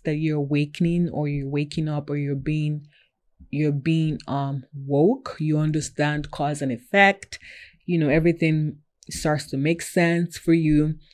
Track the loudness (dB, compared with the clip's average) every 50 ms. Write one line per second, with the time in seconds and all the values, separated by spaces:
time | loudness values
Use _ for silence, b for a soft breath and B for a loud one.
0 | -6 -4 -2 -2 -2 -2 0 -2 -2 0 0 0 0 0 0 0 0 2 2 2
1 | 0 0 -2 -2 -4 -2 -2 -4 -4 -4 -2 -4 -4 -4 -4 -4 -4 -4 -4 -6
2 | -4 -4 -4 -4 -2 -4 -4 -4 -4 -2 -2 -2 -2 -2 -4 -6 -8 b b b
3 | b b b b _ _ _ -20 -14 -8 -4 -2 0 0 0 0 0 0 0 2
4 | 2 0 -2 -4 -6 -6 -4 -4 -4 -4 -4 -6 -8 _ -14 -12 -6 -2 2 4
5 | 4 4 2 0 -4 -12 -8 -4 -2 0 0 0 0 0 0 -2 -4 -6 -4 -2
6 | -2 -2 -2 -4 -6 -8 -6 -4 -4 -4 -2 -2 -4 -4 -4 -6 -6 0 4 6
7 | 6 6 6 2 -6 -18 -18 -18 B B B B B B B B -4 -2 0 2
8 | 2 4 4 4 4 2 2 2 2 2 2 2 0 -2 -4 -8 _ _ _ _
9 | -16 -12 -10 -4 -2 0 0 -2 -2 -6 -4 -2 0 0 0 -2 -4 -2 0 2
10 | 2 4 2 2 0 -2 -4 -4 2 2 4 4 4 4 4 4 4 2 -2 -6
11 | b b